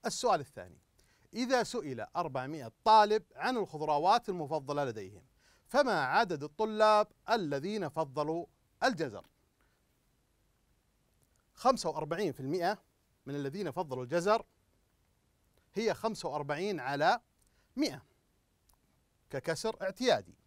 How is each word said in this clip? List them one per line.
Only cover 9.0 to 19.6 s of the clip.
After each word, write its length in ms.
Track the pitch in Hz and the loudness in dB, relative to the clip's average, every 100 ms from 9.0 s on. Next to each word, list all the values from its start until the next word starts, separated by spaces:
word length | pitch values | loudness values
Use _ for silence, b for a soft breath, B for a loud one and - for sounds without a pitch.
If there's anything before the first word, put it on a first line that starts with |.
| 151 101 - _ _ _ _ _ _ _ _ _ _ _ _ _ _ _ _ _ _ _ _ _ _ | -4 -6 -16 _ _ _ _ _ _ _ _ _ _ _ _ _ _ _ _ _ _ _ _ _ _
خمسة 360 | _ 247 254 170 | _ 2 2 0
وأربعين 420 | 151 151 170 196 | -4 -6 -2 -4
في 80 | 127 | -4
المئة 380 | 131 180 170 208 _ _ _ _ - | -6 -2 -2 -2 _ _ _ _ -10
من 80 | |
الذين 360 | 143 139 165 180 | -8 -6 -6 -6
فضلوا 320 | 135 165 127 | -6 -6 -6
الجزر 420 | 123 131 180 220 - _ _ _ _ _ _ _ _ _ _ _ _ | -2 -2 2 0 -2 _ _ _ _ _ _ _ _ _ _ _ _
هي 200 | 185 220 | -4 -2
خمسة 340 | 175 226 208 165 | -2 -4 -6 -6
وأربعين 520 | 147 143 147 196 180 | -6 -4 -4 -4 -4
على 400 | 127 139 160 233 _ _ _ _ _ - | -4 0 2 2 _ _ _ _ _ -4
مائة 260 | 302 139 _ _ _ _ _ _ _ _ _ _ _ _ _ | -4 -4 _ _ _ _ _ _ _ _ _ _ _ _ _
ككسر 460 | 139 - 160 | -8 -4 -4